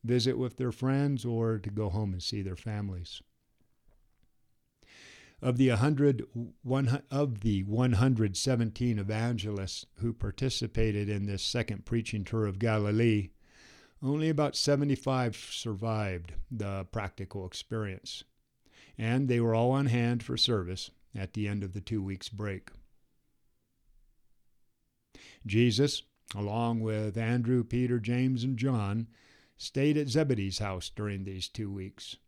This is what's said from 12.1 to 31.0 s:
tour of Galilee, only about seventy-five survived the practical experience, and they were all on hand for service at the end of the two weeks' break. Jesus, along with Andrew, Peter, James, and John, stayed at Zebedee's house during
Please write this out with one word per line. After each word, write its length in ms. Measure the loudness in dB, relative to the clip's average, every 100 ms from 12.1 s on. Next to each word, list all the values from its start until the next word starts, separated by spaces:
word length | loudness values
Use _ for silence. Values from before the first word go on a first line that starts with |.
| -4
tour 220 | -2 0 0
of 140 | 0
Galilee, 680 | 2 2 2 4 4 4 0 -10 _ -20 -20 -20 -20 -8
only 280 | -2 0 2
about 260 | 2 0 2
seventy-five 800 | 2 4 4 0 0 0 0 -4
survived 960 | -10 -8 -6 -4 -2 0 -2 -4 -6 -6 -6
the 360 | -4 -4 -4 -6
practical 540 | -6 -6 -8 -10 -8 -8
experience, 800 | -10 -6 -4 -4 -8 -12 -14 -16 _ _ _ _ -20 -20 -4
and 300 | 0 2 4
they 120 | 4
were 140 | 4 4
all 160 | 4
on 160 | 4 4
hand 360 | 4 2 0
for 140 | -2 0
service 540 | 2 2 0 -6 -10 _ _
at 200 | -8 -6
the 140 | -2 -2
end 160 | -2
of 100 | -4
the 80 | -8
two 200 | -4 -4
weeks' 280 | -2 -6 -8
break. 400 | -8 -6 -6 -12 -20 -20 _ _ _ _ _ _ _ _ _ _ -20 _ _ _ _ _ _ _ _ _ _ _ -20 -20 -14 0
Jesus, 580 | 4 4 6 2 0 -10 _ -12 -6
along 460 | -4 -2 -2 0
with 360 | -2 -2 -2 -2
Andrew, 460 | 0 0 2 2
Peter, 360 | 2 0 0 0
James, 440 | 0 0 2 2
and 140 | 0 0
John, 500 | 0 2 0 -2 -4 _ -20 -20 _ _
stayed 400 | -8 0 2 2
at 100 | 2
Zebedee's 500 | 2 2 2 0 -2
house 300 | -4 -4 -8
during 340 | -6